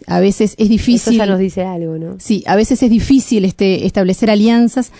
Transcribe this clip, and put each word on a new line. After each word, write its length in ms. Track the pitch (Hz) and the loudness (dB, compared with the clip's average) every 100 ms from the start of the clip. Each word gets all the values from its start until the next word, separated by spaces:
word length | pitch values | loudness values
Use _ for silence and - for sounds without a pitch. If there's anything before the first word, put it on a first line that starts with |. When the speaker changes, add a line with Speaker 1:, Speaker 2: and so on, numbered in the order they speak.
| - | -6
Speaker 1:
A 120 | 175 | 0
veces 360 | 190 196 214 - | 0 2 -2 0
es 140 | 214 | 0
difícil. 420 | 226 - 240 - | 2 2 0 2
Speaker 2:
Eso 120 | 226 | 0
ya 60 | 202 | 2
nos 80 | 185 | 0
dice 240 | 190 185 | -2 -4
algo, 360 | 185 175 165 160 | -6 -6 -8 -8
¿no? 180 | 160 190 | -10 -12
Speaker 1:
Sí, 240 | - 202 - | -4 -4 0
a 100 | 196 | 0
veces 260 | 226 254 | 0 0
es 60 | 247 | 2
difícil, 560 | 226 - 269 - 220 | 2 2 2 2 0
este, 400 | 185 - 196 190 | 0 0 -2 0
establecer 460 | - - 185 190 214 | -2 0 -2 0 2
alianzas 600 | 208 220 233 233 262 240 | 2 2 4 2 0 -6